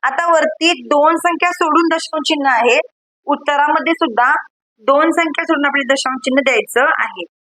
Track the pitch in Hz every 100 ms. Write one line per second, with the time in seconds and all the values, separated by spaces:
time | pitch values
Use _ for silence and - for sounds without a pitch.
0 | 254 262 339 330 302 311 330 339 240 294
1 | 294 320 349 339 359 349 339 302 339 330
2 | - 311 302 302 277 240 233 262 - _
3 | _ _ - 285 285 285 294 311 277 330
4 | 320 214 247 302 - _ _ _ 220 277
5 | 320 320 330 302 320 311 285 277 254 269
6 | 285 254 - 262 277 240 208 - 285 -
7 | 226 196 170 _